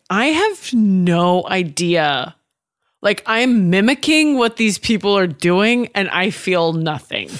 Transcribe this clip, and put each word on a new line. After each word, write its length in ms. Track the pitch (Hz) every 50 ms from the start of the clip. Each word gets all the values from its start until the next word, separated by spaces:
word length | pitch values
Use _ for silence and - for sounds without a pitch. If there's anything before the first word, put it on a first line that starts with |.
| _ -
"I 180 | 180 208 247
have 460 | 302 311 330 415 440 392 - - - 254
no 720 | 226 214 202 190 185 175 175 170 175 175 180 180 180 170
idea." 880 | - 190 190 180 156 143 - 180 170 170 165 151 147 139 127 - 170 - _ _ _ _ _ _ _ _ _ _ _ _ _
Like, 220 | - 202 208 - -
I'm 440 | - 220 226 247 262 240 214 185 170
mimicking 680 | 180 190 208 240 285 262 - 302 320 311 311 302 285 254
what 180 | 233 226 226
these 200 | - 226 214 190
people 400 | - - - 226 185 190 202 202
are 120 | 196 185 175
doing, 600 | 139 - - 175 180 190 208 226 240 247 233 - -
and 160 | 196 196 -
I 200 | - 175 185 214
feel 420 | - - - 190 185 170 165 165 160
nothing 580 | 165 160 156 151 139 - - - 107 95 - 190